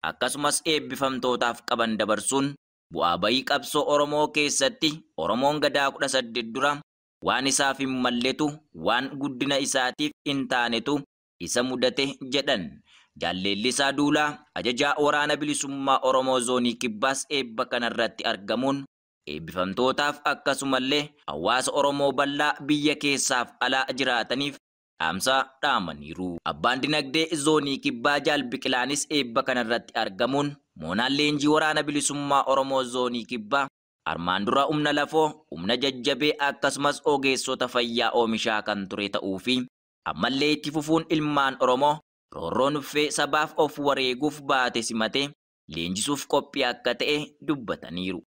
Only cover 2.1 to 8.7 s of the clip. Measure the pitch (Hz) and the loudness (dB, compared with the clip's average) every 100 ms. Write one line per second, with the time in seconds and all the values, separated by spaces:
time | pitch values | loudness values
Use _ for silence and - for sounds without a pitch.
2.1 | 107 - 135 139 143 _ _ _ 80 82 | 0 0 0 0 -4 _ _ _ -2 0
3.1 | 87 104 127 127 143 139 151 143 147 147 | 2 2 0 0 -4 0 0 2 2 2
4.1 | 147 151 151 147 - 135 113 156 156 - | 2 0 2 0 2 0 0 -2 -2 -12
5.1 | - 80 113 139 147 143 139 139 135 139 | -4 0 2 2 2 0 2 0 0 0
6.1 | 131 120 117 113 120 139 143 - _ _ | 0 -2 -6 -6 0 0 0 -8 _ _
7.1 | _ 85 113 135 131 139 135 135 131 123 | _ 0 0 2 2 2 0 -2 0 0
8.1 | 120 127 120 151 147 _ | 2 0 0 -2 -2 _